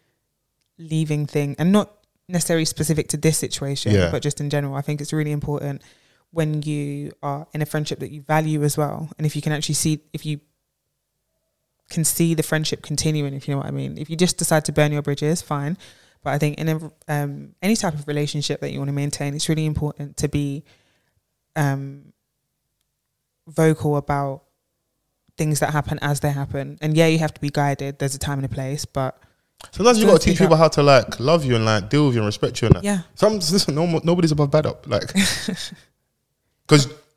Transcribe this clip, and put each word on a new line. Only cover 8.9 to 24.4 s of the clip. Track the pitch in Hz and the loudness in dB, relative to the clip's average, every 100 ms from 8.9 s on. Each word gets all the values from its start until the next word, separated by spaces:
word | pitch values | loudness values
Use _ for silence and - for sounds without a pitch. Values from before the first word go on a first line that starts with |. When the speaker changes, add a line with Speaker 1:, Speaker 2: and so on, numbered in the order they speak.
| - 160 - | -4 -10 -4
Speaker 1:
And | 151 | -4
if | 151 | -2
you | |
can | 156 | -2
actually | 151 - 151 | -2 -2 0
see, | 160 151 _ | 0 -2 _
if | 151 151 | -10 -8
you | 147 - _ _ _ _ _ _ _ _ _ _ _ _ _ _ | -8 -10 _ _ _ _ _ _ _ _ _ _ _ _ _ _
can | - | -2
see | 156 - 170 | -2 2 2
the | 156 | 0
friendship | - 156 156 - | 0 -2 -2 -6
continuing, | - 147 156 151 143 | -6 -4 -2 -2 -4
if | 139 - | -6 -4
you | |
know | 139 | -4
what | 143 | -4
I | |
mean. | 139 135 151 | -6 -6 -8
If | 156 | -8
you | 160 | 0
just | 180 - | 0 2
decide | - 160 | 0 0
to | 160 | 2
burn | 151 151 | 2 2
your | 147 | 0
bridges, | 147 143 147 170 | -4 -2 -2 -2
fine. | - 143 143 190 - - _ _ | -4 -4 -4 -6 -12 -20 _ _
But | 147 | -4
I | 143 | -2
think | 147 147 | -2 -2
in | 160 | -2
a, | 160 160 - - | -4 -6 -14 -6
um, | 147 143 143 143 _ | -4 -4 -8 -16 _
any | 190 226 | 0 0
type | 185 | 0
of | 151 143 | -4 -4
relationship | 147 147 147 143 147 | -2 -2 -2 -4 -4
that | 143 | -6
you | 139 | -6
wanna | 139 | -4
maintain, | 143 143 - 143 | -2 -4 -4 -4
it's | 147 - | -4 -2
really | 156 156 | 0 0
important | 147 147 - 143 - | -2 -4 -6 -12 -4
to | 147 | -2
be, | 147 143 139 - _ _ _ _ _ _ _ _ | -2 -2 -6 -12 _ _ _ _ _ _ _ _
um, | 160 143 139 139 139 - _ _ _ _ _ _ _ _ _ _ _ _ _ - | -2 0 0 -6 -14 -20 _ _ _ _ _ _ _ _ _ _ _ _ _ -6
vocal | 156 160 156 151 147 | 2 2 2 0 -2
about | 143 143 139 135 | -2 -4 -4 -8